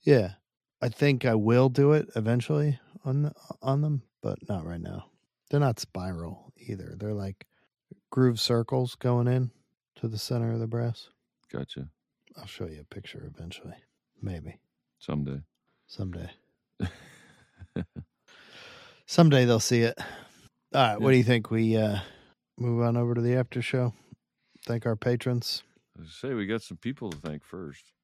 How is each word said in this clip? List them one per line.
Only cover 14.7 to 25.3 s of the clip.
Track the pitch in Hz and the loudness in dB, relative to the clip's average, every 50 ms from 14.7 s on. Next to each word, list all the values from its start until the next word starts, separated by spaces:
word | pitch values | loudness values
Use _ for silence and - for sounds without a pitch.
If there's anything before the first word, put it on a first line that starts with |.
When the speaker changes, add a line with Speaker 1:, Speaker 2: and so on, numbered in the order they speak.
| _ _ _ _ _ _ | _ _ _ _ _ _
Speaker 2:
Someday. | - - 76 76 71 69 69 71 76 _ _ _ _ _ _ _ _ | -10 -6 -6 -4 -4 -4 -8 -10 -12 _ _ _ _ _ _ _ _
Speaker 1:
Someday. | _ - - 101 92 87 85 85 87 - _ _ _ _ _ _ _ _ _ | _ -12 -10 -10 -8 -8 -10 -12 -14 -16 _ _ _ _ _ _ _ _ _
Speaker 2:
<laughs> | - 90 - - - - - - - _ - _ _ _ _ _ 90 _ _ - 90 _ _ - - _ _ _ _ _ - - - - - - - - - - - - - _ _ | -8 -8 -8 -12 -20 -20 -20 -20 -20 _ -20 _ _ _ _ _ -20 _ _ -10 -10 _ _ -18 -18 _ _ _ _ _ -20 -20 -20 -20 -20 -20 -20 -20 -20 -20 -20 -20 -20 _ _
Speaker 1:
Someday | - - - 170 160 143 135 123 | -2 4 6 8 8 8 8 8
they'll | 120 120 113 | 6 4 4
see | - - 127 120 117 | 4 2 2 4 4
it. | 113 - - - - - - - - _ _ - - _ _ _ _ - | 2 0 -2 -12 -14 -14 -16 -20 -20 _ _ -20 -20 _ _ _ _ 2
All | 135 131 | 4 4
right. | 113 104 107 | 4 4 2
What | - 135 | 4 4
Speaker 2:
Yeah. | 131 | 6
Speaker 1:
do | 127 | 6
you | 120 | 6
think? | 110 127 117 110 - | 6 4 2 2 0
We, | 113 113 113 110 110 | 0 0 2 2 4
uh, | 110 110 107 101 98 95 - - - - _ _ _ _ _ _ - | 2 2 2 0 -2 -6 -10 -18 -20 -20 _ _ _ _ _ _ -6
move | 123 120 117 117 120 | -2 -2 0 0 0
on | 117 117 | 2 2
over | 120 120 120 120 | 0 0 0 0
to | 117 | 0
the | 117 120 123 | 0 0 2
after | 127 123 120 - 123 117 | 0 0 -2 -4 -6 -6
show. | - - 131 123 120 110 - _ _ - _ _ _ _ _ _ _ _ _ - | -2 0 0 0 0 -2 -6 _ _ -20 _ _ _ _ _ _ _ _ _ -8
Thank | - 120 117 110 | -6 -6 -4 -2
our | 120 113 | -2 -4
patrons. | 107 - 123 123 120 - 127 | -2 0 -2 -2 0 0 -2